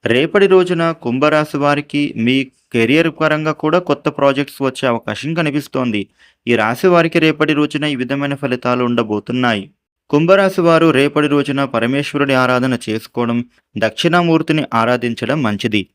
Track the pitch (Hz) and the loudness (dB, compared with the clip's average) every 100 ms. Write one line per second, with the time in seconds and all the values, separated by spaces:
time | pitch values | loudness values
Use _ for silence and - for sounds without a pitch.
0 | 107 120 160 208 196 185 180 170 165 160 | 0 0 2 2 4 4 2 0 -2 -2
1 | 120 127 147 151 151 147 143 147 147 147 | -4 0 2 2 0 -2 0 0 -2 -4
2 | 147 - 113 135 127 _ _ 120 113 151 | -4 -2 0 0 -2 _ _ 0 2 2
3 | 165 160 156 151 156 151 156 170 180 143 | 0 0 0 0 -2 -2 0 0 0 -2
4 | 151 147 139 135 143 - 135 131 131 117 | -2 0 0 2 -4 -4 -6 -2 -2 -2
5 | - 104 143 165 156 147 139 131 123 107 | -4 -8 -6 -4 -2 -4 -6 -6 -4 -4
6 | 95 _ _ _ - 117 110 123 190 175 | -6 _ _ _ -2 0 0 0 2 4
7 | 160 170 160 151 156 151 147 147 151 135 | 2 2 0 0 -2 0 -2 -4 -4 -4
8 | 123 139 143 139 135 123 127 123 123 120 | -6 -4 -4 -6 -4 -4 -2 -2 0 -2
9 | 107 104 - 127 123 107 95 _ _ _ | -2 -4 -4 -2 0 -2 -6 _ _ _
10 | _ 147 165 196 196 190 170 165 165 135 | _ 0 4 4 4 2 2 4 4 4
11 | 143 151 151 143 139 139 139 117 117 139 | 2 0 0 0 0 -2 -2 -2 0 -2
12 | 147 147 139 131 127 127 131 123 - 110 | -4 -2 0 2 2 2 0 -4 -4 -8
13 | - - 117 117 120 _ _ 107 110 - | -6 -4 -2 -2 -6 _ _ -4 -4 -2
14 | 170 175 170 160 156 156 151 117 113 123 | 0 2 2 2 2 -2 0 0 2 0
15 | 120 117 120 151 117 104 117 107 90 | -2 -4 -4 -2 -2 -2 -2 -2 -4